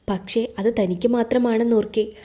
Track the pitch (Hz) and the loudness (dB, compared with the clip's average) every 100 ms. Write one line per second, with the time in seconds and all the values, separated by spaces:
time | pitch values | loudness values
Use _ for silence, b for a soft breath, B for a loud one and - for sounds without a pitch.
0 | - 190 185 233 233 - 208 233 185 175 | -6 -6 -2 -2 -2 -2 -2 0 0 0
1 | 233 240 233 254 240 220 233 226 208 220 | 0 0 0 0 2 2 2 2 0 -2
2 | 214 B | -4 B